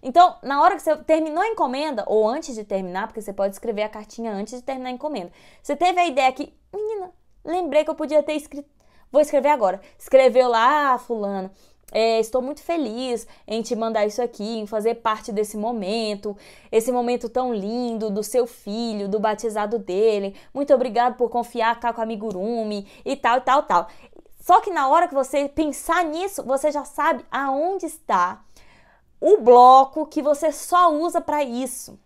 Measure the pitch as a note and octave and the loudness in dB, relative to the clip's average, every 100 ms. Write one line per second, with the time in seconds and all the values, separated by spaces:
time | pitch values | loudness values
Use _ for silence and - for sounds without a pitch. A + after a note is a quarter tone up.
0 | C4 C#4+ F4+ E4+ A#3+ C#4 E4 F#4 D#4+ D4+ | 0 4 4 4 -6 2 2 2 -2 -2
1 | - D#4+ D#4+ D4+ G#4+ A4+ D4+ B3+ D#4 A#3+ | 2 0 2 -2 -2 -2 -2 -2 -4 -6
2 | - G#3+ G#3+ C4+ D#4+ A3+ G#3+ G3 F#3+ F3+ | 0 2 2 -2 -8 -12 -6 -6 -4 -6
3 | G3 - G#3 G3 G3+ G3+ A3+ G#3 G#3+ G#3+ | -8 -10 -12 -4 -4 -4 -8 -4 -6 -6
4 | G#3+ - A3+ G3+ G#3 B3 A#3+ C4 B3+ B3 | -16 -10 -8 -6 -8 -12 -10 -10 -8 -8
5 | D4+ C#4 F3 _ - - - - F4+ F4+ | -8 -8 -10 _ -20 -20 -8 0 0 2
6 | F4 C4 C4 C4 - _ _ G4+ G#4+ G#4+ | 0 2 0 0 -10 _ _ -10 -8 -8
7 | F#4 _ _ _ - F4 E4+ D4 D4+ D#4 | -10 _ _ _ -6 -4 0 0 0 -4
8 | D#4 D4+ D4 D4+ D4 C#4 C#4+ _ _ _ | 0 0 0 -4 -6 -16 -18 _ _ _
9 | _ C4+ D4 D4 C4+ D4 G3+ F#3+ - _ | _ 2 2 2 2 2 2 -2 -10 _
10 | - C4 C4 A#3 B3+ A3+ A#3 D4+ C#4+ B3 | 4 6 6 4 4 4 4 4 2 0
11 | - A#3 G3+ G3 F#3+ G3 _ _ - - | -2 -6 -4 -6 -8 _ _ _ -6 0
12 | A3+ A3+ A3 B3+ B3+ D4 - E4+ C4 A3+ | 2 2 0 -2 -4 -10 -6 -4 -4 -4
13 | B3+ A#3+ - - - A3 A3+ A3+ A3+ A3 | -6 -6 -8 -20 -8 -6 -4 -4 -2 0
14 | G#3+ G#3 A#3+ A#3+ G#3 A3+ G#3 A3 G#3+ A#3 | -2 -2 -6 -6 -8 -8 -6 -2 -2 -2
15 | A3+ G#3+ A3 G#3 G#3 G#3+ G#3+ A#3+ F#3 A3+ | -2 -4 -4 -4 -4 -4 -6 -4 -4 -4
16 | A3 G3+ G#3 G3+ - - _ A3 A3+ B3 | -4 -6 -8 -12 -18 -20 _ -2 0 -2
17 | A#3+ A#3+ A#3+ B3+ B3+ A3+ G3 A#3+ B3 A3+ | 0 -2 -4 -4 -2 -4 -4 -4 -4 -4
18 | A3 G3+ G#3+ B3+ A#3+ - - G#3+ A#3 G#3 | -4 -4 -2 0 -2 -4 -10 -6 -4 -4
19 | G3+ G#3 G#3+ G#3 A#3 G#3+ G#3 A3+ G3 F3+ | -4 -2 0 -2 -4 -4 -4 -4 -4 2
20 | A3 G#3 G3 G3 - - C#4+ C4+ B3+ G#3+ | 2 2 -4 -10 -14 -8 2 4 4 2
21 | B3 A#3 A#3 A#3+ A3+ A#3+ A3+ A3+ A#3+ A#3 | 0 0 -2 -2 -4 -2 -2 0 -4 -4
22 | A3 A3+ A3 F#3 G3+ A#3 A3 G#3 G3 - | -6 -6 -8 -6 -4 -4 -4 -6 -10 -14
23 | - - A#3+ B3 B3+ C4+ D4+ F3 - - | -8 -2 0 0 2 0 2 0 -2 -14
24 | - - - - - F#4 A4 E4 C4+ D#4 | -20 -20 -20 -20 4 4 4 -2 2 2
25 | F4 C#4 C4 C#4+ C#4+ C#4 D4+ C#4 - E4+ | 2 0 -2 -2 -2 -2 -4 -4 -2 0
26 | E4+ D#4 G4 E4+ A#3 C4+ D4+ C#4+ C4+ - | 0 -4 -6 -8 -4 -2 0 -2 -8 -2
27 | D4 C4+ - B3 C#4 C4+ E4 G4 E4 - | -2 -2 -4 -6 -4 -2 -2 -4 -8 -12
28 | _ G3 F3+ G#3+ - - - _ _ _ | _ 0 0 -4 -20 -20 -20 _ _ _
29 | _ _ D#4 G4+ A3+ B3 B3 C4 C4+ D#4 | _ _ 4 4 8 10 10 10 6 -2
30 | D4+ D#4 C#4 D4 D#4+ D4 - F4 F4+ D4+ | -6 -4 -2 0 -2 -4 -2 4 4 2
31 | E4+ E4+ E4 D4+ C#4 A#3+ C4 - - G3 | -2 -4 -4 -4 -4 -4 -6 -8 -16 -20